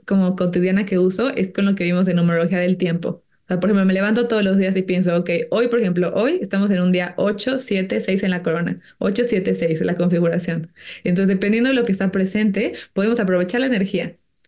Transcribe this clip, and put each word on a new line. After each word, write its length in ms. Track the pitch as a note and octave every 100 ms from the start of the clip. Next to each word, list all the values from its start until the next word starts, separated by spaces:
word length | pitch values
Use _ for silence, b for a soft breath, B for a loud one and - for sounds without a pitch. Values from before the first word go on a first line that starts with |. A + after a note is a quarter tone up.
| -
como 300 | G3 F#3 F#3
cotidiana 500 | F3+ F3+ F3+ F#3+ G3
que 120 | F#3
uso 300 | F#3 F#3+ B3+
es 220 | C4+ F#3
con 140 | - G3
lo 100 | G3
que 80 |
vimos 220 | F3 F3+ F#3
de 80 |
numerología 460 | F3 E3+ E3+ E3+ F3+
del 180 | F3+ F3+
tiempo. 460 | F3+ E3+ E3+ - _ _ -
O 20 |
sea, 120 | F3+
por 100 | F#3+
ejemplo, 160 | G#3 F#3+
me 80 |
levanto 340 | F#3 G3+ A3 -
todos 160 | A3
los 140 | G3+ F#3+
días 180 | F#3+ F#3
y 40 |
pienso, 320 | F#3 F3+ F3+ E3+
"Ok, 120 | F3+ E3+ -
hoy, 180 | G#3+ A#3+
por 120 | A#3
ejemplo, 320 | F#3 F3 F3 -
hoy 240 | A#3+ F4+
estamos 300 | G3 G3 G3+
en 100 | F#3
un 100 | F3+
día 200 | F3+ F3+ -
ocho, 420 | G3+ G#3 - C4
siete, 400 | - G3 F#3+ G#3+
seis 240 | G3+ G3
en 80 | G3
la 120 | F3+
corona. 360 | F3 E3 E3+ F3 B -
Ocho, 260 | F#3+ G3+ A#3+
siete, 300 | G3+ F#3+ F#3
seis, 260 | E3 D#3+
la 140 | F3+ F3
configuración". 760 | F3+ E3+ E3+ E3+ F3 E3 D#3+ B B B
Entonces, 240 | - F3+ G3
dependiendo 420 | G3 G3+ A3+ B3+
de 60 | C4
lo 80 | A#3
que 60 |
está 200 | F#3+ F#3+
presente, 600 | F#3+ F#3+ G#3+ G#3+ G3 C4 B B
podemos 260 | - G#3 A#3+
aprovechar 400 | F#3 F3+ F3+ A#3+
la 60 | C4
energía. 480 | A3+ F#3+ F#3 - - _ _